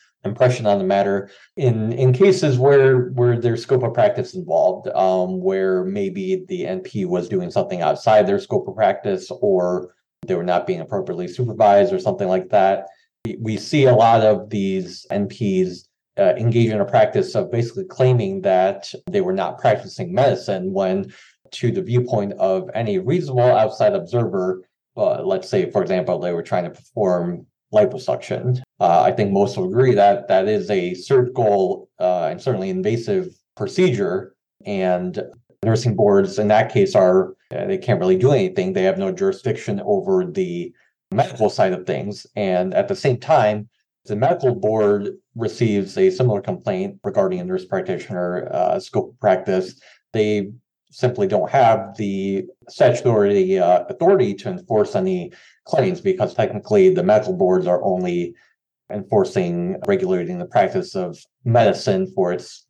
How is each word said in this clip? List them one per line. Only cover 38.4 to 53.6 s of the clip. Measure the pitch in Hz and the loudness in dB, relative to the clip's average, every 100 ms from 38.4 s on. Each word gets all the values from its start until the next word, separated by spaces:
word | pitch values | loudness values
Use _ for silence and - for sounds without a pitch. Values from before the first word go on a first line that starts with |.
| 92 98 92 | 0 -2 -2
They | 92 | 0
have | 95 95 | 0 0
no | 95 | -2
jurisdiction | 90 98 135 - - - 98 - | -2 -2 -2 -4 -6 -6 -4 -2
over | 101 90 92 87 | -2 2 0 0
the | 95 90 87 87 - _ _ - | -4 -4 -6 -10 -14 _ _ -4
medical | 104 - 117 107 | -2 -2 0 -2
side | - 95 | 2 0
of | 87 - | 0 -4
things. | 73 98 101 - - | -6 -6 -12 -12 -6
And | 98 90 185 | -2 0 0
at | - - | -2 -2
the | - | -2
same | 143 123 | -2 0
time, | - 151 107 104 104 _ _ _ - | 0 2 2 0 -8 _ _ _ -8
the | 104 | -2
medical | 143 - - | 0 0 0
board | 101 107 110 104 101 101 - _ 117 | 0 0 2 2 2 -2 -10 _ -8
receives | 107 - 113 101 92 - | -6 -2 0 0 -2 2
a | 95 | 2
similar | - 123 101 | 2 0 0
complaint | - 90 - 92 98 - | -4 -6 -4 -4 -6 -8
regarding | 104 101 95 90 | -6 -2 -2 -2
a | |
nurse | 90 92 - | -6 -6 -4
practitioner, | 98 95 87 - 90 90 90 - | -6 -4 -8 -8 -6 -6 -6 -6
uh, | - 90 90 | -2 -2 -2
scope | - - - | -4 -6 -6
of | - | -2
practice. | 104 92 - 92 - - _ _ _ | 0 0 0 -4 -4 -10 _ _ _
They | 110 107 104 98 123 _ _ _ | -2 0 -2 -4 -12 _ _ _
simply | - 123 117 98 | -4 -2 0 0
don't | 101 85 | 0 0
have | 139 117 107 98 - | 4 4 4 -2 -8
the | 101 98 98 98 - - - | -6 -4 -4 -4 -6 -14 -10
statutory, | - 160 - 127 110 101 101 92 | 2 2 2 2 2 4 4 2
uh, | 95 | 2